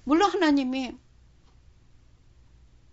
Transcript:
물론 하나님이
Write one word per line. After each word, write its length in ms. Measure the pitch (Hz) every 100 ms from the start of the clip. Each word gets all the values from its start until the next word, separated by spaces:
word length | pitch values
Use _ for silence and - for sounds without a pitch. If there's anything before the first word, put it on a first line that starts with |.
물론 280 | - 311 392
하나님이 640 | 359 311 285 254 262 254 - _ _ - _ - - - - - - _ - _ - - - - - -